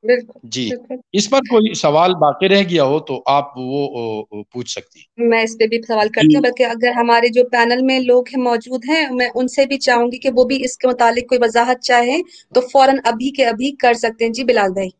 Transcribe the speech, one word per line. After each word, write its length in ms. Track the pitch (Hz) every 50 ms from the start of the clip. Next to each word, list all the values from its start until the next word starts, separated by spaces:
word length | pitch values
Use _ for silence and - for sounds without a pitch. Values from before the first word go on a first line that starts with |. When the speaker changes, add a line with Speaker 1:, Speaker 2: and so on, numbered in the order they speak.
| -
Speaker 1:
बिल्कुल, 440 | 220 247 247 233 - - - - 117
Speaker 2:
जी। 200 | 113 127 - 214
Speaker 1:
बिल्कुल। 300 | 247 247 - - 254 254 _ _ -
Speaker 2:
इस 140 | 196 208 -
पर 120 | 269 269
कोई 340 | 262 - 247 220 220 220 190
सवाल 400 | - - 156 147 156 170 185 185
बाकी 340 | 165 151 147 139 - 185 190
रह 160 | 196 196 196
गया 200 | 175 175 165 143
हो 160 | 131 139 156
तो 240 | 156 - 139 123 - 131
आप 260 | 135 143 143 143 - 131
वो, 280 | 127 127 135 143 143
ओ, 520 | 131 - 123 117 113 110 107 107 _ - 104
ओ, 40 | 104 _ _
पूछ 220 | 123 120 - -
सकती 240 | 101 - _ _ -
हैं। 280 | - _ _ - 233 233
Speaker 1:
मैं 160 | 226 226 226
इस 120 | 220 226 -
पे 80 | 226 214
भी 140 | 226 233 226 -
सवाल 220 | 233 214 208 214
करती 240 | 220 226 - 156 151
हूँ, 100 | - 151
Speaker 3:
जी। 60 | -
Speaker 1:
बल्कि 140 | 247 - 254
अगर 280 | 233 233 233 240 247
हमारे 380 | 247 240 233 233 233 233 233 240
जो 140 | 226 247 247
पैनल 380 | 247 247 240 233 233 240 254
में 180 | 254 262 262 262
लोग 280 | 254 247 247 247 247 247
हैं, 120 | - 269
मौजूद 400 | 247 247 240 233 226 240 254 254 220 254
हैं, 200 | 311 320 311 277
मैं 200 | 254 247 247 240
उनसे 360 | - 240 254 254 - - 269
भी 120 | 269 277 269
चाहूंगी 400 | - - 247 233 240 247 240 247
कि 120 | - 269
वो 160 | 240 240 254
भी 120 | 240 269 262
इसके 300 | 269 254 - _ - 254
मुतालिक 420 | 247 247 240 233 233 240 240 240
कोई 80 | 254 247
वजाहत 400 | 240 226 226 233 240 247 254 247
चाहें 460 | - - 247 240 240 240 254 330 359 - _ - _ _ -
तो 60 | 247
फौरन 360 | 247 247 - 277 269 262 269 269
अभी 340 | - 233 240 220 247 277
के 120 | 277 277 262
अभी 280 | 233 233 214 247 277
कर 220 | 285 _ - 247 233
सकते 320 | 226 240 226 226 _ 233
हैं। 60 | 226
जी 120 | 226 226 262
बिलाल 260 | 233 233 240 202 196
भाई। 200 | 180 196 196 185 _ _